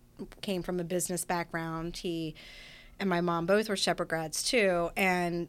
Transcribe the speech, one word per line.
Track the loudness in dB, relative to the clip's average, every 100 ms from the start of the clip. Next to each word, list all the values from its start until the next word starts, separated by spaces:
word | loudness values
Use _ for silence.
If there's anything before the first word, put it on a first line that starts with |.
| -20 -14 -14 -10
came | -4 -2
from | -2 -2
a |
business | 0 -2 0 -2 0
background. | -2 -2 -4 -4 -4 -6 -6
He | -4 -4 -4 -8 -16 -18 -20 -20 -20 -4
and | 2
my | 2
mom | 2 0 4
both | 4 4
were | 0
Shepherd | 0 0 0
grads, | -2 -2 -2
too, | 2 4 6 4 2 2
and, | 2 4 2 -2